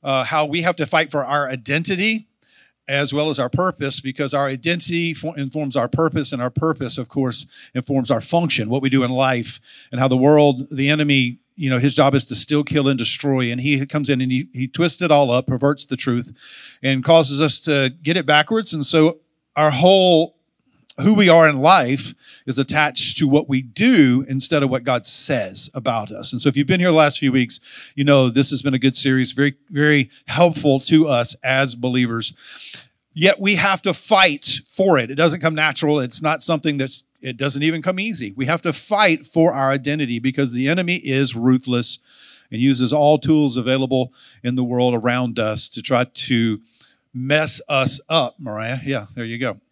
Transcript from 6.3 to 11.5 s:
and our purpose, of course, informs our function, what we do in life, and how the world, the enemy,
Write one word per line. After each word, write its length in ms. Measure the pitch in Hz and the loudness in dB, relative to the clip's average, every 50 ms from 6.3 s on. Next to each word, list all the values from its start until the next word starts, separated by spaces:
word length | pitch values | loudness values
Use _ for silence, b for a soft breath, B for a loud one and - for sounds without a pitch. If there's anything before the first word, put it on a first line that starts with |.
and 80 | - 127 | -6 -6
our 100 | 123 127 | -6 -4
purpose, 480 | - - 147 160 151 - 139 120 - - | -4 -2 -2 -2 -2 -2 -6 -8 -6 -8
of 100 | 123 _ | -8 _
course, 380 | - 143 135 127 117 - - B B B B B B | -4 -4 -4 -2 -4 -6 -10 B B B B B B
informs 380 | 127 123 - 139 135 123 - | -8 -6 -2 -2 -2 0 0
our 100 | 131 110 | -2 -2
function, 480 | - - - 170 175 156 - - 113 104 | -2 -2 -2 0 0 0 -2 -2 -2 -2
what 140 | 120 139 135 | -4 -2 -2
we 60 | 135 | 0
do 140 | 127 139 127 | 0 0 0
in 60 | 123 | 0
life, 800 | 127 127 135 131 131 120 113 - - - _ - - - - _ | 0 0 0 0 0 -2 -4 -6 -10 -14 _ -20 -20 -20 -20 _
and 80 | - 127 | -4 -2
how 80 | 131 135 | 0 2
the 100 | 127 127 | 2 4
world, 500 | 127 143 151 151 147 143 135 123 139 - | 6 6 6 6 6 4 2 0 -6 -10
the 200 | - 135 135 139 | -6 -4 0 0
enemy, 500 | 151 156 151 147 139 139 127 120 123 - _ _ | 0 0 2 2 2 2 2 0 -2 -8 _ _